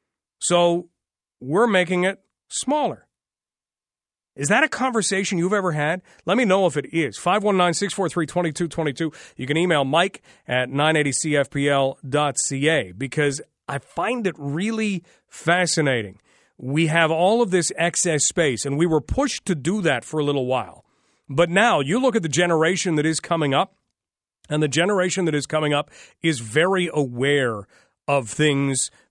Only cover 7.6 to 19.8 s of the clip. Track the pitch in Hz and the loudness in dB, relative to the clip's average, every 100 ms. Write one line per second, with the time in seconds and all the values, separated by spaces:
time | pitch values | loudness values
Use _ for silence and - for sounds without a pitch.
7.6 | 175 170 202 - 180 - 156 180 175 147 | 2 2 -4 -2 -2 -2 -2 -2 -4 -2
8.6 | 170 - 156 131 165 - - - 131 156 | -6 -2 -4 -4 -6 -6 -20 -12 -4 0
9.6 | 180 156 135 156 190 - - _ - 127 | 2 2 2 2 0 -4 -20 _ -4 -2
10.6 | 127 135 151 156 147 127 156 147 139 143 | -2 0 2 2 0 -2 0 0 0 0
11.6 | 143 139 135 - 135 143 147 131 - 135 | 0 2 0 -2 -4 0 0 -2 -4 -2
12.6 | 147 160 95 90 135 151 143 139 - _ | 0 0 -2 -8 -6 -2 -2 -2 -10 _
13.6 | - 135 - - 190 247 196 160 143 147 | -10 -10 -8 -4 -2 -2 -4 -4 -6 -4
14.6 | 208 220 214 185 - _ _ - - 175 | -4 -2 -2 -4 -8 _ _ -8 0 2
15.6 | 175 - 147 123 104 95 _ _ _ _ | 2 0 0 0 -4 -12 _ _ _ _
16.6 | 127 147 165 165 165 160 180 233 233 180 | -4 0 2 2 2 2 2 2 2 0
17.6 | 165 - 170 - 180 151 - - 156 117 | 0 -2 -2 0 -2 0 0 0 0 0
18.6 | 143 143 170 156 - - 285 - - 165 | -2 0 2 0 0 -2 -2 -4 -4 -4
19.6 | 135 214 | -2 -2